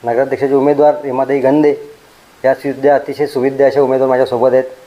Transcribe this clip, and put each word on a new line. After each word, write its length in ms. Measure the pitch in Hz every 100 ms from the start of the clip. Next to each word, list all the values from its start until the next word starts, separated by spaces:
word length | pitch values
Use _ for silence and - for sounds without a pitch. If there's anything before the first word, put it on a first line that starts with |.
नगराध्यक्षाचे 500 | 117 117 135 131 135
उमेदवार 400 | 139 139 143 151 143
रीमाताई 340 | 143 127 131 139
गंदे 360 | 131 147 151 139 - - _ _ _ _
या 100 | 131
सुविद्या, 400 | 135 143 131 143
अतिशय 320 | 139 - 139 147
सुविद्या 400 | 139 131 135 139
अशा 140 | 131
उमेदवार 280 | 135 131 131
माझ्यासोबत 400 | 127 127 123 127
आहेत. 120 | 127 131 -